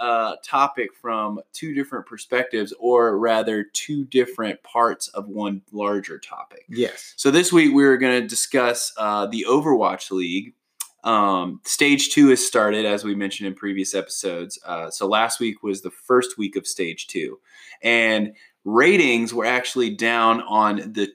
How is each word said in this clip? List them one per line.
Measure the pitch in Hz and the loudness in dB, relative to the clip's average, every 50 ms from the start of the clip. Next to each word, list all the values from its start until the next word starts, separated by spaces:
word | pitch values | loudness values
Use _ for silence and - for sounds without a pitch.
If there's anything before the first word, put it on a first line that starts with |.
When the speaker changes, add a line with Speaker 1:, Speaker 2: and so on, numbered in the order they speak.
Speaker 1:
a | 120 120 117 117 113 107 92 - - | -2 0 0 0 0 -2 -4 -8 -10
topic | - - 135 139 139 139 - 117 98 - _ | -4 0 2 2 2 0 -4 -6 -6 -8 _
from | - 120 113 110 107 107 107 101 - _ - | -8 -6 -4 -4 -4 -4 -6 -8 -12 _ -16
two | - - 160 147 | -12 -10 -6 -4
different | 139 139 135 135 117 98 | -4 -4 -4 -6 -12 -12
perspectives, | - 117 107 - - 127 123 127 - - 110 104 101 - - | -12 -16 -16 -10 -2 -2 -2 -2 0 -2 -4 -4 -4 -6 -4
or | 113 120 123 120 117 117 104 98 | 0 4 4 6 6 4 2 2
rather | 113 117 113 110 110 110 110 107 104 | 2 2 2 2 0 0 -2 -4 -4
two | - - - - - 151 143 139 | -4 -8 -8 -8 -6 -6 -6 -6
different | 131 - 131 123 123 - - 113 104 95 - _ | -2 2 0 0 0 -2 -6 -6 -6 -6 -8 _
parts | - - 120 117 113 98 - - - | -6 0 0 2 2 0 -2 -8 -10
of | - 101 101 104 | -10 -10 -12 -10
one | 98 104 104 104 101 95 _ _ | -8 -6 -6 -6 -6 -8 _ _
larger | 104 104 104 101 101 101 95 - 80 71 | -10 -6 -4 -2 -2 -4 -4 -8 -14 -16
topic. | - - - - - - - - - - | -16 -16 -14 -14 -16 -16 -18 -20 -20 -12
Speaker 2:
Yes. | 113 117 123 104 - - - - - | -4 -4 -4 -4 -4 -8 -18 -18 -10
Speaker 1:
So | - - 143 | -2 0 2
this | 135 165 180 175 175 | 4 4 2 4 4
week | 170 160 147 135 | 6 6 6 6
we're | 139 143 139 131 123 | 6 6 6 6 4
gonna | 131 127 127 123 117 | 4 2 2 0 0
discuss, | 107 117 - - - - 135 123 120 120 117 - - - | -2 -4 -6 -4 0 0 0 2 2 0 -2 -4 -8 -6
uh, | - 107 107 104 104 101 | -4 -4 -2 0 -2 -2
the | 101 113 113 92 110 | -2 -4 -4 0 2
Overwatch | 127 147 147 160 139 117 104 90 95 95 - - | 2 2 4 4 2 2 2 0 -2 -2 -8 -6
League. | 95 92 90 87 87 95 107 120 - _ _ _ _ - - - _ _ - | -4 -4 -4 -2 -4 -4 -6 -8 -16 _ _ _ _ -16 -16 -16 _ _ -2
Um, | 113 113 107 104 101 95 92 87 90 80 - - | 0 2 2 4 2 2 0 -2 -4 -8 -10 -8
stage | - - - 147 143 143 139 139 - | -6 -2 0 2 4 4 2 2 0
two | - 151 147 139 | 4 6 8 8
has | 131 123 - | 8 6 2
started, | - - 120 107 104 104 107 110 | 0 2 2 2 2 2 2 0
as | 104 104 104 104 | 0 0 0 -2
we | 104 101 | -4 -4
mentioned | 101 101 98 98 - 104 98 | -4 -4 -6 -6 -6 -8 -8
in | 95 | -8
previous | - - 101 98 98 95 - - | -8 -6 -6 -4 -4 -4 -4 -4
episodes. | 98 90 - - - - 95 87 85 87 95 - - - | -6 -6 -6 -8 -8 -6 -6 -6 -6 -10 -12 -14 -16 -12
Uh, | - 87 85 82 80 | -10 -10 -8 -8 -10
so | - - 104 | -8 -4 -2
last | 98 107 107 113 117 - - | 0 2 2 2 0 -2 -2
week | 120 113 107 - - | -4 -4 -4 -6 -6
was | 104 98 95 - | -6 -6 -6 -8
the | 90 | -12
first | - - - - 127 123 123 123 - - | -14 -10 -2 2 2 2 2 2 -4 -6
week | 107 95 - | -6 -4 -4
of | 101 92 | -6 -8
stage | - - - 92 82 82 - - | -6 -6 -6 -6 -6 -6 -10 -12
two. | - - 92 78 60 58 - _ _ _ - - - - - - | -10 -8 -8 -8 -8 -10 -14 _ _ _ -20 -20 -20 -16 -6 -2
And | 113 117 117 113 110 110 107 107 107 - _ - - _ _ - 101 | 0 2 2 2 2 2 0 -2 -4 -6 _ -20 -20 _ _ -8 0
ratings | 107 117 139 175 202 190 165 135 120 117 117 107 117 | 2 4 6 6 6 4 4 4 2 0 0 -2 -4
were | 117 107 | -2 -2
actually | 117 127 127 123 - - 131 123 113 | 0 0 0 -2 -4 -2 -2 -2 -2
down | 107 110 117 117 120 123 113 113 113 117 113 | -2 -2 0 0 2 4 4 4 2 2 -2
on | - 104 107 107 107 104 101 - 107 110 | -2 0 2 2 2 2 -2 -6 -6 -4
the | 107 101 98 - | -4 -4 -4 -4